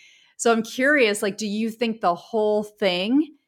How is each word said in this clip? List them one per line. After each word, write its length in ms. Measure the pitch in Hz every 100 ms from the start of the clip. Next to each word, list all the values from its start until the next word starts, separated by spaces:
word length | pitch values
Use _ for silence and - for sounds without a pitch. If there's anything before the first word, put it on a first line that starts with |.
| - _ _ -
So 140 | 233
I'm 120 | 226
curious, 600 | 220 - 262 294 226 202
like, 140 | 208 196
do 100 | 220
you 220 | 208 226
think 300 | 220 233 220
the 140 | 185 175
whole 480 | - 220 214 214
thing 760 | 208 - 196 180 196 269 311 -